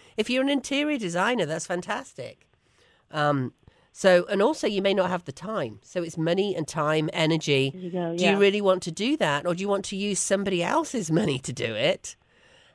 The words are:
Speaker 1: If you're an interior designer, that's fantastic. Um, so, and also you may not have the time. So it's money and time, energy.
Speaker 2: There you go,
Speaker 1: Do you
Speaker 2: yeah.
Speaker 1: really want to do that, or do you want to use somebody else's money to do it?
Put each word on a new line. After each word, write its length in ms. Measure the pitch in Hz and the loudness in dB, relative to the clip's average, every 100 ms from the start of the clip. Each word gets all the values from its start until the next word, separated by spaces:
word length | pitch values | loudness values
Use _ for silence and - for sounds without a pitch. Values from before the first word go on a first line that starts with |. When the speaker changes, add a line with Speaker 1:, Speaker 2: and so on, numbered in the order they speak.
| - - | -10 -6
Speaker 1:
If 120 | 220 | -2
you're 140 | 247 | 0
an 80 | 277 | 2
interior 480 | 277 - 277 294 294 | 0 -2 -2 -2 -2
designer, 480 | 196 170 202 240 156 | -2 -2 0 0 0
that's 200 | 160 - | -2 -4
fantastic. 800 | 180 180 220 269 - 120 107 _ _ _ _ _ _ _ | -6 -4 -8 -8 -14 -14 -14 _ _ _ _ _ _ _
Um, 440 | 156 147 143 127 - _ _ _ | -2 2 2 -2 -6 _ _ _
so, 340 | - 196 180 175 | 0 6 6 4
and 140 | 202 | 2
also 240 | 202 - 233 | 2 2 -2
you 160 | 202 | 0
may 100 | 196 | 2
not 160 | 196 185 | 2 2
have 160 | 180 | -2
the 80 | - | -6
time. 460 | - 180 220 127 104 | -12 -8 -6 -6 -8
So 200 | - 185 | -10 -6
it's 160 | 165 165 | -6 -2
money 360 | 160 180 202 | 0 2 0
and 140 | 180 - | -2 -4
time, 400 | 156 151 156 151 | -2 0 2 0
energy. 580 | - 160 160 - 139 135 | 0 2 2 2 2 2
Speaker 2:
There 100 | 185 | -2
you 80 | 180 | -6
go, 260 | 180 170 170 | -4 -2 2
Speaker 1:
Do 80 | |
you 80 | 180 | 4
Speaker 2:
yeah. 60 | 196 | 6
Speaker 1:
really 220 | 202 202 | 4 4
want 220 | 202 185 | 2 2
to 80 | 175 | 0
do 260 | 165 220 294 | -4 -2 0
that, 300 | 180 143 160 | 0 0 -2
or 80 | |
do 80 | 175 | -2
you 60 | 196 | 0
want 160 | 196 196 | -2 -2
to 100 | 190 | -4
use 220 | 202 190 | -2 -2
somebody 440 | - 196 196 185 | 0 0 0 -2
else's 480 | 170 302 320 247 160 | 0 0 -2 -4 0
money 280 | 160 220 131 | 0 2 -2
to 140 | - | -4
do 220 | 123 113 | -6 -4
it? 420 | 107 135 196 - - _ _ _ _ _ | 0 0 0 -6 -18 _ _ _ _ _